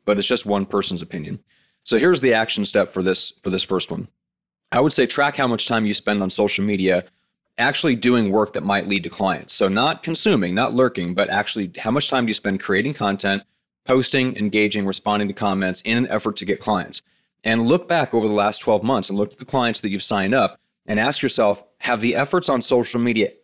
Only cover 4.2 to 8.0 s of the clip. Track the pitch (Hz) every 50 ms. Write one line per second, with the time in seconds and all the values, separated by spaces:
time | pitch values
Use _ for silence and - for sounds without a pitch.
4.2 | _ _ _ _ _ _ _ _ _ _ - 123 143 156 - - 127 - - 143
5.2 | 143 143 - 143 135 123 117 107 - - 117 110 110 104 101 - - 107 104 101
6.2 | 95 95 - - 104 101 - 98 98 107 104 95 95 92 90 90 - - _ _
7.2 | _ _ _ _ _ _ _ - 120 139 147 - - 156 123 107